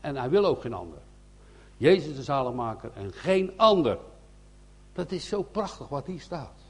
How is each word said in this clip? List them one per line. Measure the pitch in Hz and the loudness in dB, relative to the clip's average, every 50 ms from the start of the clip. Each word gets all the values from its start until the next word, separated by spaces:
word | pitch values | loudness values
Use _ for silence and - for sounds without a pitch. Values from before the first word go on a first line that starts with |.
En | - 151 143 | -6 -6 -6
hij | 135 123 127 | -4 -2 2
wil | 151 208 202 | 2 4 4
ook | 180 135 - | 4 2 0
geen | - 123 113 | -2 -8 -8
ander. | 92 87 85 78 73 - - - - - - - - - - - - - - - - | -8 -10 -12 -16 -18 -20 -20 -20 -20 -20 -20 -20 -20 -20 -20 -20 -20 -20 -20 -8 2
Jezus | - 147 185 190 147 151 | 6 6 6 6 4 -4
is | 147 | -8
de | 135 131 | -8 -4
zaligmaker | 117 143 139 131 123 120 123 120 113 110 - - 110 - | -2 0 0 0 -2 -2 -4 -4 -4 -6 -8 -10 -14 -12
en | - 98 98 90 | -10 -10 -10 -10
geen | - - 175 190 190 190 185 - - | -6 0 2 2 2 2 0 2 6
ander. | - 220 208 185 156 117 95 - - - - - - - - - - - - - - - - - - - - | 6 6 8 6 4 2 2 0 -4 -16 -20 -20 -20 -20 -20 -20 -20 -20 -20 -20 -20 -20 -20 -20 -20 -14 -8
Dat | - 180 - | -8 -8 -6
is | 190 175 - - | -6 -8 -6 -4
zo | - 202 190 | -4 -4 -4
prachtig | - - 208 208 180 - - 131 - | -4 -4 -4 -4 -4 -6 -12 -12 -8
wat | 143 143 139 | -6 -6 -6
hier | - 185 156 | -6 -10 -12
staat. | - - 175 165 131 101 - - - - | -10 -10 -10 -10 -10 -12 -16 -20 -20 -20